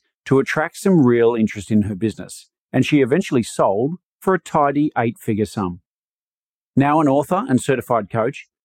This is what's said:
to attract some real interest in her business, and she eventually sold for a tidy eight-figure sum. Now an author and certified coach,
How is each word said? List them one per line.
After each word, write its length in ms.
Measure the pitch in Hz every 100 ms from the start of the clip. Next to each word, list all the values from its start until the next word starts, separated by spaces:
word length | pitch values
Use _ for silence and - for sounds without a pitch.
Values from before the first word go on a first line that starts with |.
| _ _
to 140 | - 135
attract 380 | - 156 160 -
some 280 | 196 180
real 300 | 123 120 117
interest 360 | 117 110 104 -
in 120 | 110
her 140 | 101 95
business, 520 | 110 - 98 - - _ _
and 140 | - -
she 160 | 147
eventually 400 | 123 156 - 127
sold 540 | - - 127 98 143 175 _ _
for 140 | 196
a 60 | 185
tidy 500 | - 160 143 147 151 -
eight-figure 480 | 120 - - 107
sum. 360 | 104 - 92 90 _ _ _ _ _ _ _ _ _
Now 260 | - 139 156
an 80 | 147
author 360 | 139 - 180 233
and 120 | 127
certified 480 | - 127 - 117 101
coach, 380 | 117 117 - - _